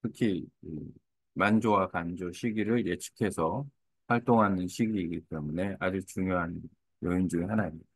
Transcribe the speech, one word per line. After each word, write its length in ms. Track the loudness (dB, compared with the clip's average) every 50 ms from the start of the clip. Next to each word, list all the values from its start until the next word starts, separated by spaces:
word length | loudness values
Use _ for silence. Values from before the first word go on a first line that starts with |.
| _
특히 440 | -8 -4 0 0 0 0 0 -4 -8 _ _ -14
이 300 | -12 -10 -10 -10 -12 -16 -20 _ _ _ _ _ _ _
만조와 540 | 2 2 4 4 4 4 4 4 4 4 2
간조 440 | 0 -4 -4 -4 -6 -6 -6 -8 -6
시기를 540 | -4 -4 -4 -2 -2 0 0 0 0 0
예측해서 800 | 0 -4 -4 -6 -14 _ _ -2 -2 0 0 0 0 0 -2 -6 -8 _ _ _ _ _ _ _ _
활동하는 600 | 0 0 4 4 6 6 6 6 4 0 -2 -4
시기이기 540 | 0 0 0 0 0 -2 -2 -2 -4 -6 -8 _
때문에 480 | -8 -6 -6 -4 -2 -2 -2 -2 -4 -2
아주 200 | -2 -2 -2 -2 -6
중요한 540 | -6 -6 -4 -2 0 0 0 0 -2 -6 -8 -12 -14 _ _ _ _ _ _ -2
요인 260 | 0 2 2 2 2
중에 160 | 2 0 -2
하나입니다. 420 | 0 0 0 0 0 -4 -10 -16 _ _